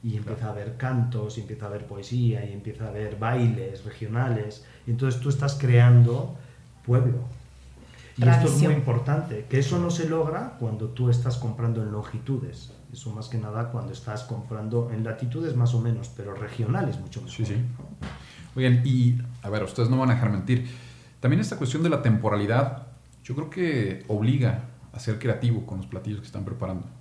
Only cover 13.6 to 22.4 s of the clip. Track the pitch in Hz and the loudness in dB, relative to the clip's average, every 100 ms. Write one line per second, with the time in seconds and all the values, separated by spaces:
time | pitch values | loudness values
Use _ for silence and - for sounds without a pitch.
13.6 | 120 117 98 95 - 107 - 104 - 110 | -4 -6 -8 -10 -8 -10 -8 -10 -8 -8
14.6 | 107 120 120 110 113 110 120 160 165 120 | -2 -2 -2 -4 -4 -4 -6 -4 -4 2
15.6 | 120 120 113 107 - - 101 98 104 - | 2 2 0 -2 -6 -12 -12 -10 -10 -4
16.6 | 110 180 147 - - - - - 104 104 | -2 0 -2 -4 -8 -12 -12 -6 -2 -2
17.6 | 123 - - - - - - - - - | -2 -6 -14 -12 -12 -14 -18 -20 -12 0
18.6 | 127 123 123 127 120 123 - - 101 104 | 4 6 6 6 6 4 -2 -8 -4 -2
19.6 | 95 - 113 131 131 120 113 98 92 120 | -2 0 2 4 4 4 4 0 2 0
20.6 | - - - - - - 127 165 220 - | 0 -10 -18 -20 -20 -2 2 2 2 -2
21.6 | 135 151 165 143 117 107 107 104 | -2 0 2 2 4 4 4 2